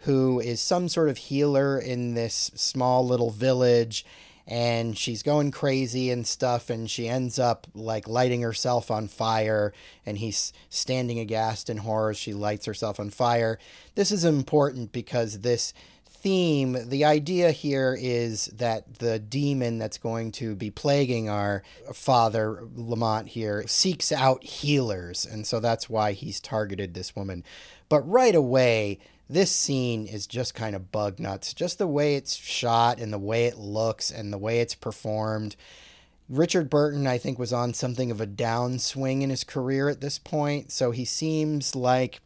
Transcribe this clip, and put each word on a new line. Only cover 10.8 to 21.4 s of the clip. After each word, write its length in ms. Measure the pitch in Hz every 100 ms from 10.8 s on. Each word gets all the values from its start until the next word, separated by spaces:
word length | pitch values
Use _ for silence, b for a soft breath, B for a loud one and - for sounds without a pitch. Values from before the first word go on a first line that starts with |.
| - 127 123 117
aghast 520 | 107 110 110 110 -
in 80 | 110
horror. 340 | 107 110 110
She 220 | 101 -
lights 320 | 101 104 107 -
herself 340 | 101 110 101
on 80 | 104
fire. 500 | - 120 117 113 113 B B B
This 180 | - 196
is 100 | 202
important 680 | 165 147 131 151 143 131 113
because 480 | 123 117 123 113 104
this 320 | 117 120 - b b b _
theme, 680 | - 196 190 170 147 131 127 117
the 160 | 139 151
idea 460 | 151 147 185 170
here 440 | 147 147 135 131 131
is 520 | 127 120 117 107 -
that 440 | 107 120 110 - 110
the 200 | 117 110
demon 600 | 107 135 143 139 120 113
that's 180 | 110 -
going 340 | 117 113 113
to 220 | - 113
be 160 | 101 104
plaguing 600 | - 151 143 131 117 110
our 320 | 104